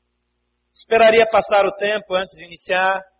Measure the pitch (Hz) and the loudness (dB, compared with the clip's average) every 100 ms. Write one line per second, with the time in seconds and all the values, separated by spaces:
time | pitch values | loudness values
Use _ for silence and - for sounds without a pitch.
0 | _ _ _ _ _ _ _ - - 226 | _ _ _ _ _ _ _ -20 -2 2
1 | 226 226 220 208 196 202 196 196 202 214 | 4 4 2 0 0 0 0 -2 -4 -6
2 | 208 185 185 160 175 170 - 185 190 190 | -4 -6 -6 -14 -20 -16 -6 -2 -2 -4
3 | - _ | -8 _